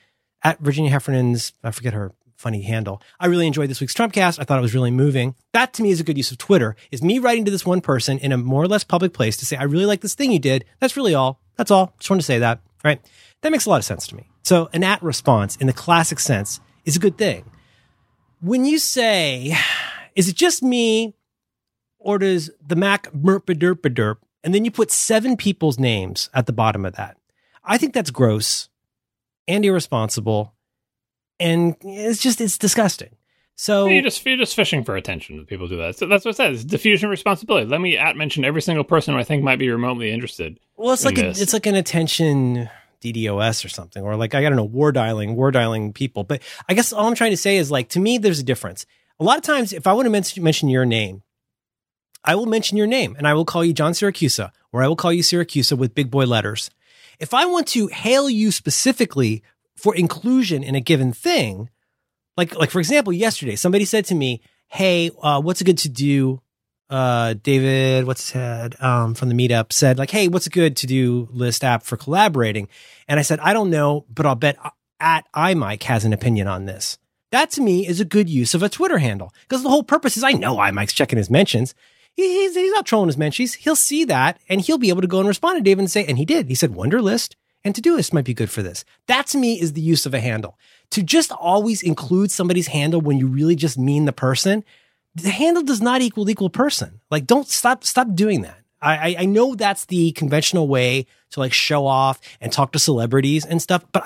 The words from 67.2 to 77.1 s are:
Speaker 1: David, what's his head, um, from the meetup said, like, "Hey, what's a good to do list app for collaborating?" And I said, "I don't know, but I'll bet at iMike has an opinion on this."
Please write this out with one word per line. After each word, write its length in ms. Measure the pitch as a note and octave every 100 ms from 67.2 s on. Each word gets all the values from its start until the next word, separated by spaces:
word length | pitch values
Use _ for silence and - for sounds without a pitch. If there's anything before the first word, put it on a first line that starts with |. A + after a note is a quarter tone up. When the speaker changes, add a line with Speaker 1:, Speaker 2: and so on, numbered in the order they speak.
| A#2 G#2+
Speaker 1:
David, 640 | - C3+ C3+ C3+ C3 C3 B2+
what's 160 | B2+
his 80 | -
head, 440 | B2+ B2 A#2 A#2 -
um, 340 | C3 A#2+ A#2
from 140 | A#2 B2+
the 60 |
meetup 380 | A#2+ B2 A#2 A2
said, 260 | - C3+ B2+
like, 120 | C#3
"Hey, 160 | G#3+ F#3
what's 180 | F3 E3
a 40 |
good 260 | F3 E3 C3
to 80 | C3
do 420 | C3 B2 A#2+ A2+
list 300 | B2 B2 A2+
app 180 | C3 A2+
for 140 | - A2+
collaborating?" 720 | - F3 G#3 C#3+ A2 G#2 G2 - - - -
And 100 | D3
I 40 |
said, 180 | C#3+ D#3
"I 120 | D#3+
don't 180 | A3 G3
know, 340 | D#3 D3 D3 -
but 160 | A2+ D3+
I'll 80 | A#2+
bet 200 | D3 C3+ C#3+ _ _ -
at 260 | D#3+ D#3+ -
iMike 480 | D3+ F3 F3 G2+ G#2
has 200 | - A#2
an 80 | A2
opinion 340 | G#2 A#2+ G#2+ G2
on 160 | F#2 G2
this." 320 | F#2+ - - _